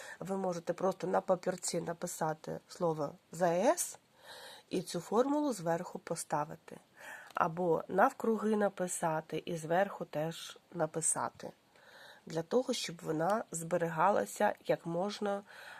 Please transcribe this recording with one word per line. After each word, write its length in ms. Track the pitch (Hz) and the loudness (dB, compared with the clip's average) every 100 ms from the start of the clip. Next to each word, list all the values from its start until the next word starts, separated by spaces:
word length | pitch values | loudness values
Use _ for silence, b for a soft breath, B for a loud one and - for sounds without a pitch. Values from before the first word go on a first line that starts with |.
| B B | B B
ви 160 | 165 196 | -4 -2
можете 360 | 190 170 165 | -2 -2 -2
просто 340 | 170 185 185 170 | 0 0 0 0
на 140 | 190 | 0
папірці 600 | - 185 185 185 - 175 | 2 2 0 -4 -2 -2
написати 800 | 165 165 180 - 160 156 - 160 - | -2 -4 -6 -2 -2 -2 -6 -8 -10
слово 460 | - 175 156 147 180 _ | -2 0 0 -2 -6 _
«З 100 | 160 | 0
А 120 | 175 | 2
Е 200 | 170 226 349 | 4 4 2
С» 220 | - - _ B B B B B - | 0 -8 _ B B B B B -6
і 120 | 180 | -4
цю 180 | 165 175 | -4 -6
формулу 520 | - 208 269 294 294 | 0 2 2 2 0
зверху 460 | 208 165 170 175 190 | 0 0 0 -2 -10
поставити. 840 | - 165 - 156 151 160 - - - B B B B | -8 -8 -2 -2 -2 -6 -16 -20 -20 B B B B
Або 500 | - 175 165 180 160 - | 0 2 2 2 2 2
навкруги 680 | 185 240 - - 220 214 214 | 6 6 6 0 2 2 4
написати 840 | 202 - 180 - 170 156 160 156 | 2 2 -2 0 0 0 -2 -6
і 120 | - 170 | -4 -6
зверху 480 | 156 170 196 - | 0 2 2 0
теж 540 | 170 147 160 165 - - _ | -6 -2 -4 -4 -12 -16 _
написати. 800 | 175 156 165 156 - 117 - - - _ B B B B B - | -2 -2 0 0 0 -2 -6 -12 -14 _ B B B B B -6
Для 160 | 160 | -4
того, 300 | 165 240 254 | 0 0 2
щоб 240 | 240 - 170 | -2 -4 -6
вона 420 | 160 156 165 220 - | -2 0 2 2 -2
зберігалася 1040 | 165 165 175 170 160 180 208 202 - 208 - - | -8 -2 0 2 4 4 4 2 2 2 2 0
як 200 | 156 - | 0 0
можна, 560 | 170 196 202 208 202 202 B B | -2 -2 -2 -2 -2 -6 B B